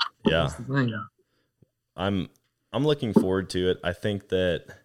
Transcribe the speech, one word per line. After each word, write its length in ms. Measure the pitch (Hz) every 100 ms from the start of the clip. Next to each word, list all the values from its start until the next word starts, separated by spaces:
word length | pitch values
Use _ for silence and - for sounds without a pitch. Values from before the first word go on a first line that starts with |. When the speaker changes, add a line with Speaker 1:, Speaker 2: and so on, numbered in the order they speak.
| - _
Speaker 1:
Yeah. 180 | - 80
Speaker 2:
That's 120 | 76
the 100 | - 120
thing. 200 | 135 120 107 - _ _ _ _ _ _ _ _ -
Speaker 1:
I'm, 320 | 95 98 - _ _ _ -
I'm 120 | 110 151
looking 260 | 147 120
forward 360 | 95 95 95 92
to 200 | 92 90
it. 100 | 90
I 80 | 87
think 360 | 90 107 101 -
that 380 | 92 90 80 - -